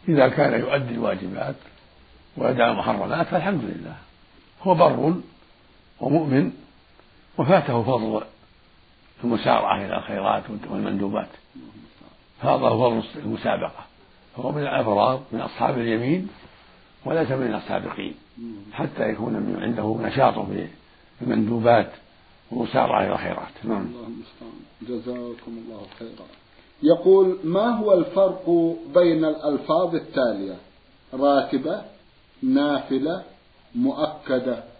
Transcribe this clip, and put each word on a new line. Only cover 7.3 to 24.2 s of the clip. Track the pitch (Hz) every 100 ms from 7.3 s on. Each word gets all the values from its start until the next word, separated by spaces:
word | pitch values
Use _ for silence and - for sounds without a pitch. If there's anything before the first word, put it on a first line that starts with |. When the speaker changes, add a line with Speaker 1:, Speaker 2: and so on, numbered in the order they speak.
| -
Speaker 1:
وفاته | 127 185 143 120
فضل | 110 123 110 110 - - _ _ _ _ _ _ _ -
المسارعة | 120 113 127 117 107 98
إلى | 98 92
الخيرات | - 101 101 107 - 107 -
والمندوبات، | 98 101 98 98 107 107 - _ - - - - - - _ _ _
هذا | 131
هو | 135 123 113 123
فضل | 113 - -
المسابقة، | 107 110 117 104 - - - _ _ _ _ -
فهو | 123
من | 151
الأبرار | 143 135 113 104 107 131 -
من | 117
أصحاب | 127 - 120 131
اليمين | 117 110 123 180 190 - - - - - _ _
وليس | 131 160 135
من | 131 123
السابقين، | 107 - 98 95 - 95 - _ - 117 104 101
حتى | - - - 110
يكون | 107 117
من | 107 104 95
عنده | 98 117 104 110
نشاط | 110 135 127 110
في | 98 98 - - _ _ _ -
المندوبات | 123 113 107 117 117 117 - - _ _ _ _ _
ومسارعة | 120 120 131 123 107
إلى | 98
الخيرات. | - 90 - - -
نعم. | 110 104 92
Speaker 2:
الله | 120 113
المستعان. | 117